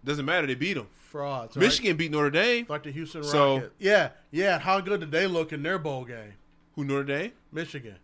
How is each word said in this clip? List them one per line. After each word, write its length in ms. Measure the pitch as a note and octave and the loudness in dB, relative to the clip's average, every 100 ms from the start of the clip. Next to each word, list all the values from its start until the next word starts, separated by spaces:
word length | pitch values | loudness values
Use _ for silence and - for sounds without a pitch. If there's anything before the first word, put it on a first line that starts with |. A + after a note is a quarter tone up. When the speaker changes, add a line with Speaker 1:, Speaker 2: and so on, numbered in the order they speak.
Speaker 1:
Doesn't 220 | B2+ D3 C#3+ | -4 -4 0
matter. 200 | F3+ C#3+ | 0 0
They 80 | B2+ | -2
beat 220 | E3+ E3+ | -2 -4
'em. 100 | G2+ - - | -6 -18 -16
Speaker 2:
Frauds, 460 | D3 C#3+ C3+ A2+ C3+ | -8 -6 -6 -8 2
Speaker 1:
Michigan 360 | G#3 - A#3 | 4 4 0
Speaker 2:
right? 40 | D#3 | 0
Speaker 1:
beat 140 | E3 | 0
Notre 180 | D3+ D3 | 2 2
Dame. 360 | D3 A3+ A#3+ A#3 | 2 2 0 -2
Speaker 2:
Like 140 | D3+ | -8
the 80 | D3 | -8
Houston 320 | C#3+ D#3+ E3 | -10 -10 -8
Speaker 1:
So 320 | D3 D3 C#3 C3+ | 0 4 6 4
Speaker 2:
Rockets. 180 | A#2 _ | -2 _
Yeah, 300 | G3 G#3 C#3+ - _ | 4 4 4 -4 _
yeah. 280 | D3+ G3 E3+ | 0 2 2
How 200 | F3 G3 | 2 0
good 200 | F#3 G3+ | 0 -4
did 100 | D#3+ | 0
they 160 | D#3 F#3+ | 0 0
look 240 | E3+ D#3+ | 0 -2
in 120 | D3+ | -4
their 160 | D3+ F#3 | -2 -2
bowl 260 | D3+ C3 A#2+ | -4 -6 -8
game? 280 | A#2 G#2+ G2+ _ _ _ - | -14 -16 -20 _ _ _ -8
Speaker 1:
Who, 80 | C#3+ | -2
Notre 180 | C#3 | -2
Dame? 280 | C#3 C#3 G3+ - _ | 0 -4 -4 -10 _
Speaker 2:
Michigan. 440 | D3+ E3 C#3+ A2+ F#2+ | -10 -8 -10 -14 -18